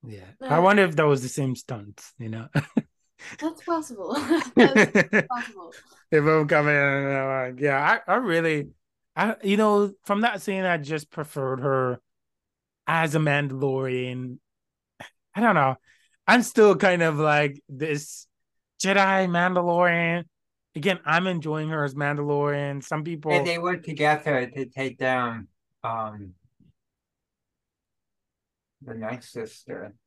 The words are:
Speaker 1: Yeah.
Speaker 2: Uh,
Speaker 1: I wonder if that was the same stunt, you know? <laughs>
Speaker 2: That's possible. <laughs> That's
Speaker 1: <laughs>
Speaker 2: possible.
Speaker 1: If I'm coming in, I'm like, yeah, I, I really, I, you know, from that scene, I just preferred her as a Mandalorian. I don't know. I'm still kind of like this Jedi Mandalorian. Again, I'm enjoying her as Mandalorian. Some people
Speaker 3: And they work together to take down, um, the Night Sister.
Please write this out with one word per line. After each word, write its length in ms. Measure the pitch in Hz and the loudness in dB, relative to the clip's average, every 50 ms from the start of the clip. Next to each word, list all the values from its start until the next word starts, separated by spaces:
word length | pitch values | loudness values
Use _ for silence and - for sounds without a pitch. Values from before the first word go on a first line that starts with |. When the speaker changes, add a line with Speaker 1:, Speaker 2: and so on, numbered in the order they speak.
| - | -16
Speaker 1:
Yeah. 200 | 123 107 101 95 - - _ - | -16 -18 -18 -18 -20 -20 _ -6
Speaker 2:
Uh, 40 | 262 | 0
Speaker 1:
I 100 | 147 160 | 2 4
wonder 240 | 175 190 202 208 196 | 6 6 6 6 4
if 100 | 180 156 | 4 2
that 100 | 151 160 | 2 2
was 160 | 151 143 135 123 | 2 2 0 -2
the 60 | 127 | -6
same 280 | - - 139 131 127 | -6 -4 -4 -4 -6
stunt, 460 | - - - 127 110 101 104 101 - - - _ _ | -8 -10 -12 -12 -12 -12 -18 -20 -20 -20 -20 _ _
you 100 | 117 110 | -12 -10
know? 200 | 110 113 117 - _ | -10 -10 -12 -4 _
<laughs> 880 | 151 147 - - - - _ _ _ _ _ _ _ - - - - | -4 -4 -2 -4 -4 -4 _ _ _ _ _ _ _ -20 -18 -16 -8
Speaker 2:
That's 220 | 294 320 339 - - | -8 -8 -8 -8 -8
possible. 500 | - 339 320 302 - 240 208 185 180 226 | -6 -6 -6 -6 -8 -14 -14 -8 -6 -6
<laughs> 420 | 285 294 247 320 320 - - - | -6 -2 0 0 0 0 0 4
That's 360 | - 233 220 269 220 202 - - | 6 6 6 8 4 4 4 4
Speaker 1:
<laughs> 340 | 208 175 - - 214 - - | 2 2 2 2 -2 0 0
Speaker 2:
possible. 440 | 247 240 240 - 214 196 175 165 - - - _ - _ _ _ | -6 -8 -8 -12 -14 -18 -20 -20 -20 -20 -20 _ -20 _ _ _
Speaker 1:
If 120 | - 156 147 | 0 2 4
I'm 240 | 156 156 160 151 147 | 4 4 2 2 2
coming 260 | 170 151 147 147 147 | 2 2 2 4 2
in, 420 | 143 139 139 139 139 139 139 139 | 2 2 2 0 0 -2 -2 -2
I'm 380 | 135 135 135 135 135 127 127 127 | -2 -2 -2 -4 -4 -4 -6 -6
like, 60 | 127 139 | -4 -2
yeah, 360 | 147 139 135 147 165 220 226 - | 0 0 2 2 2 0 0 0
I, 60 | - 185 | -2 -2
I 40 | |
really, 520 | 233 262 208 165 165 165 165 156 147 143 - - _ _ _ _ _ _ _ _ | 0 0 0 0 0 0 0 -2 -2 -4 -8 -14 _ _ _ _ _ _ _ _
I, 200 | - 185 214 220 - - | -2 -2 -2 -2 -4 -2
you 140 | 196 202 | 0 2
know, 340 | 214 220 214 208 208 208 202 202 _ _ | 2 4 4 4 2 0 0 -4 _ _
from 160 | - 202 202 | -4 -2 0
that 220 | 220 240 214 190 - | 0 -2 -2 -2 -6
scene, 220 | - 196 190 185 | -6 -4 -2 -2
I 120 | 185 175 | -2 -2
just 340 | 165 147 139 156 156 151 _ | -2 -4 -6 -8 -8 -8 _
preferred 500 | - - 151 147 - 147 135 127 131 131 | -12 -12 -12 -10 -8 -6 -4 -4 -4 -4
her 380 | 127 143 135 135 131 127 123 117 _ _ _ _ _ _ _ _ _ _ _ _ _ _ _ _ _ | -2 -2 0 0 0 -2 -4 -6 _ _ _ _ _ _ _ _ _ _ _ _ _ _ _ _ _
as 280 | - 160 165 160 160 143 | -2 0 0 0 0 0
a 40 | 156 | 0
Mandalorian. 1200 | 156 151 143 143 143 139 131 131 139 139 131 135 131 131 127 127 127 127 127 127 127 127 123 - _ _ _ _ _ _ _ _ _ _ _ _ - - _ _ _ _ _ | 0 2 0 0 -2 -4 -6 -4 -2 -2 -2 -2 -2 -2 -4 -4 -4 -6 -6 -8 -10 -10 -12 -16 _ _ _ _ _ _ _ _ _ _ _ _ -20 -20 _ _ _ _ _
I 60 | 196 | 0
don't 140 | 226 233 196 | 2 4 4
know. 220 | 160 139 135 131 - _ _ _ _ _ _ _ _ _ | 4 4 2 0 -2 _ _ _ _ _ _ _ _ _
I'm 160 | - 214 247 233 | 4 4 4 4
still 320 | - - - 214 208 190 | 2 4 6 8 8 8
kind 260 | 156 202 190 180 175 170 | 6 4 4 4 4 2
of 160 | 165 156 143 | 2 2 2
like 440 | 156 151 147 147 147 143 139 - _ _ | 2 2 4 4 2 0 -2 -8 _ _
this 580 | 143 127 151 160 147 147 151 - - - - _ _ _ _ _ _ _ _ _ _ _ | -10 -8 -4 -4 -4 -4 -6 -10 -18 -20 -20 _ _ _ _ _ _ _ _ _ _ _
Jedi 480 | - 190 196 196 196 190 196 190 190 180 | 0 2 4 4 4 4 4 2 2 2
Mandalorian. 960 | 175 175 175 180 180 180 175 175 170 170 180 175 170 170 170 165 165 175 170 _ _ _ _ _ _ _ _ _ _ | 2 2 2 2 2 2 0 2 2 4 4 4 2 2 0 0 -2 -2 -6 _ _ _ _ _ _ _ _ _ _
Again, 240 | 165 139 196 180 175 - | -4 -2 -2 -2 -2 -2
I'm 220 | 147 156 170 185 190 | 0 0 2 2 0
enjoying 400 | 180 170 143 156 151 156 156 156 | -2 -4 -4 -4 -4 -4 -4 -4
her 140 | 160 156 147 | -4 -4 -4
as 100 | 139 131 | -4 -4
Mandalorian. 880 | 143 147 143 147 147 147 147 147 143 143 147 143 143 143 143 143 143 131 | -4 -4 -2 -2 -2 -2 -2 -2 0 0 -2 -2 -2 -4 -6 -6 -8 -8
Some 220 | - 160 156 151 | -6 -6 -6 -4
people 260 | 165 170 151 151 156 147 | -6 -10 -8 -2 0 0
Speaker 3:
And 140 | 139 139 | 0 2
they 120 | 175 170 170 | 0 -2 -2
work 240 | 170 180 180 170 170 | -2 -4 -4 -6 -6
together 600 | 165 156 135 147 151 151 151 - 156 143 127 123 | -10 -6 0 2 2 2 0 0 -2 -2 -2 -2
to 200 | 120 - 135 135 | -6 -8 -10 -10
take 320 | 120 _ 135 135 131 120 _ | -10 _ -8 -8 -8 -6 _
down, 500 | 131 127 127 127 123 117 117 113 98 - _ _ _ _ _ _ - | -2 -2 0 0 -2 -4 -6 -10 -14 -18 _ _ _ _ _ _ -8
um, 500 | 120 113 113 110 107 107 107 101 95 90 _ _ _ _ _ _ _ _ _ _ _ _ _ _ _ _ _ _ _ _ _ _ _ _ _ _ _ _ _ _ _ _ _ _ _ _ _ _ _ _ _ _ _ _ _ _ _ _ _ - | -8 -6 -6 -8 -10 -10 -14 -18 -18 -20 _ _ _ _ _ _ _ _ _ _ _ _ _ _ _ _ _ _ _ _ _ _ _ _ _ _ _ _ _ _ _ _ _ _ _ _ _ _ _ _ _ _ _ _ _ _ _ _ _ -16
the 120 | 120 113 | -14 -12
Night 300 | 113 110 110 123 123 - | -10 -10 -10 -10 -12 -14
Sister. 680 | - - 120 110 110 - - _ - - 95 90 104 101 _ _ | -16 -12 -12 -12 -12 -14 -20 _ -16 -14 -14 -14 -16 -20 _ _